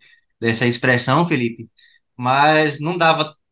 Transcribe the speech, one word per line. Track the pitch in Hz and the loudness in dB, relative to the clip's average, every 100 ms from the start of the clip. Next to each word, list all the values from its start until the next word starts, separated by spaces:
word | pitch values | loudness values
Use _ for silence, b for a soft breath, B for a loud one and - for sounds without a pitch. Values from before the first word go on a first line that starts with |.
| b b b - | b b b -6
dessa | 117 113 120 | -4 0 -2
expressão, | 120 131 123 127 143 170 | 0 0 0 0 0 0
Felipe, | 139 117 117 113 b b b _ - | -2 -4 -8 -20 b b b _ -8
mas | 123 139 151 156 156 135 | -2 2 4 4 0 -2
não | 151 175 | -6 0
dava, | 165 156 151 _ _ | 0 0 -4 _ _